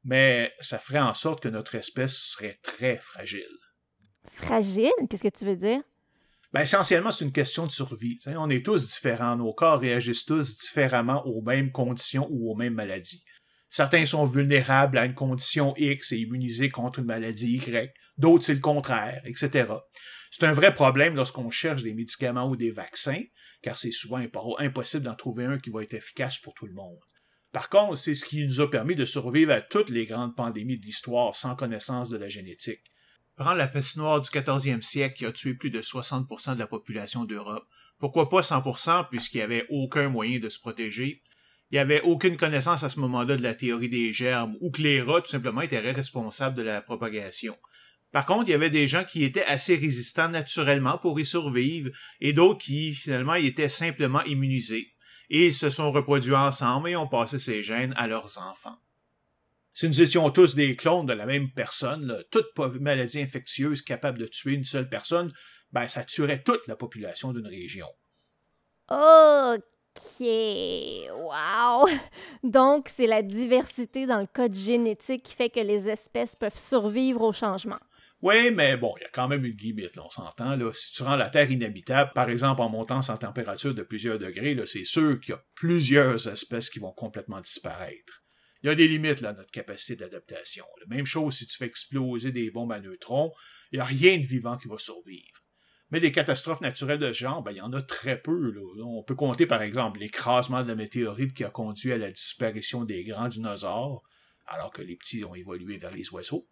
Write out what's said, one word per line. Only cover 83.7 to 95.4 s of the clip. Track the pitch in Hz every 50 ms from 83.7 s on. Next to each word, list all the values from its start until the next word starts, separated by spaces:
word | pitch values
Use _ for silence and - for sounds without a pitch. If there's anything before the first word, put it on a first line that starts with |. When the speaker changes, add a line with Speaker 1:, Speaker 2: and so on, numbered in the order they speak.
| 131
Speaker 1:
de | 107
plusieurs | 92 _ 113 107 110 117 110 107
degrés, | 92 92 87 95 117 147 143
là, | 123 101
c'est | - - 101 90
sûr | - - 165 156 151 135 -
qu'il | - -
y | 110
a | - _ _ _
plusieurs | - - 165 175 170 147 127 139 147 139 127 120 113 113 113
espèces | 101 - - - 120 117 113 -
qui | - 113
vont | 101 92
complètement | - - 113 104 - 107 - - 95 95
disparaître. | 90 - - - - - - 98 92 - - - _ - - _ _ _ _ _ _ _ _ _
Il | - 147
y |
a | 151
des | 156 165
limites, | 160 156 156 156 156 143 135
là, | 120 104
à |
notre | 104 101 95 _
capacité | - 110 95 - 101 - - - 120
d'adaptation. | 87 95 92 95 87 _ - - - 82 - - 95 - - - -
La | - 95 113
même | 135 143
chose | 131 - 160 156 143 131
si | - 120 -
tu | -
fais | - 131
exploser | 117 - - - - 131 135 131 127 123 117 120 135
des | 127 120 117 110
bombes | 101 113 120 120
à | 110 104
neutrons, | 98 95 92 - - - 123 139 156 165 160 - - - - - _ _
il | 131 131
y |
a | 123
rien | 123 135 131 160 185 190 170
de | 139
vivant | 131 131 123 113 120 123
qui | 131 - 113
va | 107 110
survivre. | - - 87 87 _ 98 95 - _ - _ _